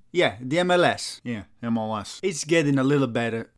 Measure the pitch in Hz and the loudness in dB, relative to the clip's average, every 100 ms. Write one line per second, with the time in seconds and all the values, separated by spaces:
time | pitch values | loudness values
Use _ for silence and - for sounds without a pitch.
0 | _ 175 143 101 127 165 180 180 147 101 | _ 0 0 0 -2 0 4 4 4 2
1 | - - 123 110 87 - 117 113 110 107 | -6 -10 -8 -8 -10 -10 -2 -2 -2 -6
2 | 95 - 190 156 151 170 143 135 131 143 | -8 -6 -6 -4 0 2 4 2 2 2
3 | 127 117 117 113 113 | 0 -2 -2 -4 -8